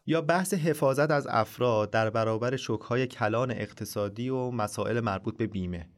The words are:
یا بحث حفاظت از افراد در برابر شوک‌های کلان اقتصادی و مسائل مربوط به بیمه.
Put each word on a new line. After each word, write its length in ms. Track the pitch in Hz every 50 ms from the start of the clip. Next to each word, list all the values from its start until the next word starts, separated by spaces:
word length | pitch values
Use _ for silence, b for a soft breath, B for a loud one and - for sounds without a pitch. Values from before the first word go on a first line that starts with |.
| _
یا 160 | - 156 160
بحث 320 | 151 151 170 185 185 185 202
حفاظت 580 | 180 151 170 147 - 151 135 135 135 147 156
از 160 | 156 143 - -
افراد 640 | - 113 110 - - - 123 123 113 107 107 107
در 180 | 107 110 113 110
برابر 460 | 107 113 110 113 110 110 120 123 135
شوک‌های 520 | 131 - - 113 104 - - 120 127 131
کلان 440 | 127 - - 120 107 110 117 131 127
اقتصادی 800 | - 107 107 - - - 110 - - 110 104 101 98 113 123 127
و 220 | 131 127 127 127
مسائل 480 | 123 117 104 101 - - 104 104 113 120
مربوط 380 | 117 107 98 95 - 113 107
به 100 | - 113
بیمه. 420 | 98 - 98 90 90 90 85 82 - -